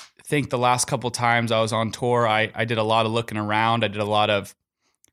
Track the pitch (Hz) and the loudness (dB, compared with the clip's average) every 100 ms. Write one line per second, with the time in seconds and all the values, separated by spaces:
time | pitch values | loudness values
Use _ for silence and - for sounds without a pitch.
0 | - _ - 147 123 123 123 123 - 131 | -20 _ -4 -2 -2 0 2 2 0 -2
1 | 120 113 120 120 113 110 110 113 110 - | -4 -2 0 2 2 0 0 0 -4 -2
2 | 123 120 117 110 110 - 113 113 110 113 | 0 2 2 2 0 -2 -2 0 2 2
3 | 110 117 113 107 104 107 113 117 107 104 | 2 -2 -4 -4 -2 0 2 2 0 -2
4 | 104 104 107 101 - - _ _ _ _ | 0 2 2 0 -2 -14 _ _ _ _
5 | _ | _